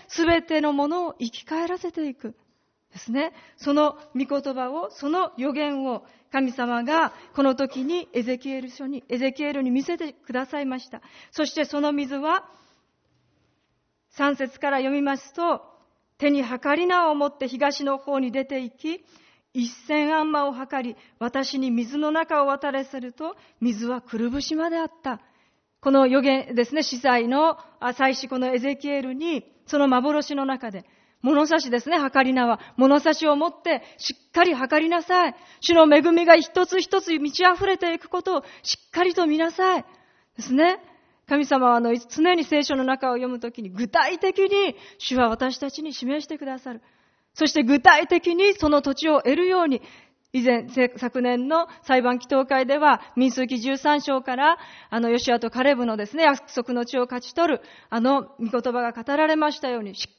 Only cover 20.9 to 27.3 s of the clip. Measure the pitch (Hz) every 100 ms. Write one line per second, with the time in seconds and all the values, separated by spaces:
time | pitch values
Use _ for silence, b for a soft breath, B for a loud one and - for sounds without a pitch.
20.9 | - b b 240 269 269 269 262 233 233
21.9 | 285 302 311 330 302 277 277 285 269 269
22.9 | 269 247 240 311 403 b b 240 208 233
23.9 | 247 247 220 240 277 277 311 330 330 320
24.9 | _ 269 226 b b b b b _ 277
25.9 | 269 262 262 269 262 - 240 240 302 -
26.9 | 247 269 247 233